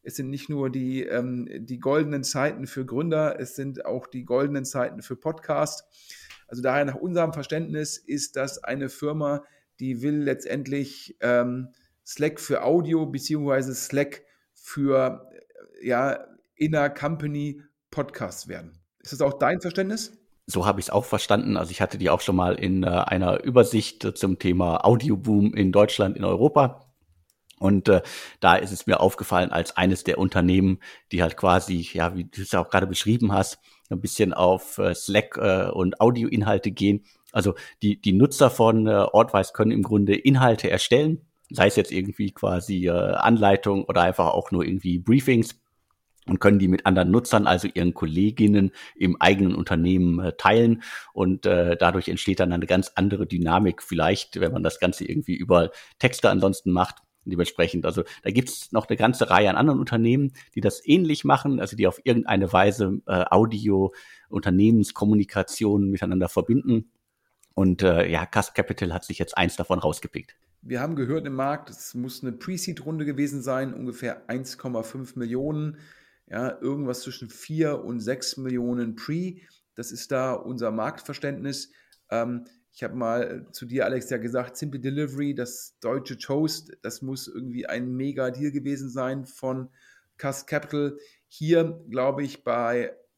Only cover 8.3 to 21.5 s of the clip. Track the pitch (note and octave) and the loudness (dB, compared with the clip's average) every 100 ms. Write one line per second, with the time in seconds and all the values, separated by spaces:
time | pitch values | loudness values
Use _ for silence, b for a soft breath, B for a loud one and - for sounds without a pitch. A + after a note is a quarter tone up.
8.3 | C3+ C3+ C3+ - C3+ C3+ - D3 D#3 D3 | -6 -8 -8 -8 -8 -8 -6 -6 -4 -4
9.3 | C#3+ C#3+ b b - C3 A#2+ C#3 D3 C#3+ | -4 -8 b b -10 -8 -4 -2 -2 -2
10.3 | C3+ - C#3 C3 C#3+ C#3 - - - A#2+ | -4 -4 -8 -6 -6 -6 -10 -20 -6 0
11.3 | B2 B2 B2 B2+ _ _ _ - - D3+ | 2 0 -4 -10 _ _ _ -14 -4 -4
12.3 | - - C#3 A#2+ E3+ D#3 D#3+ D3+ C3+ - | -4 -4 -2 2 2 2 0 -2 -6 -4
13.3 | D3+ C#3+ C3+ C3 B2+ - C#3+ C#3+ - _ | -4 0 -2 -2 -8 -4 -2 -2 -6 _
14.3 | _ _ _ - - C#3 C3 C3 C3 - | _ _ _ -14 -4 0 2 0 -4 -14
15.3 | - - - G1+ G1+ A2 A#2+ C3+ B2 - | -20 -20 -20 -20 -12 -4 0 0 -2 -8
16.3 | _ _ - D#3 D#3 C#3+ C#3+ D3 D#3+ D3+ | _ _ -4 0 2 0 -2 -6 -6 -6
17.3 | D3 D3 C#3+ B _ _ - C3+ - G2+ | -6 -6 -8 B _ _ -8 -8 -6 -10
18.3 | - - F2+ E2 - _ _ - C3+ C#3+ | -10 -14 -14 -16 -20 _ _ -14 -2 -2
19.3 | C#3 C#3 F3 F3 E3+ F#3+ A3+ - - _ | 0 0 0 -4 -6 -4 -6 -10 -16 _
20.3 | _ - - G2 G2 - G#2 - G#2 - | _ -8 -4 0 0 0 -2 0 -2 0
21.3 | G#2 - | 0 2